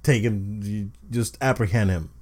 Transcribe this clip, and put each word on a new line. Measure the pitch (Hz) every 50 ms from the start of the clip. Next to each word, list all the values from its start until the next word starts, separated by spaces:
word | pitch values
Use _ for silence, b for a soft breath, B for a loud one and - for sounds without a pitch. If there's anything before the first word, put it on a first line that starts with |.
take | - 151 135 113
him, | 101 117 107 101 98 101 107 107 101
you | 101 104 107 101 101 - - - -
just | 117 120 113 - - -
apprehend | 131 131 127 - 117 95 85 117 104 95
him | 92 85 78 67 - -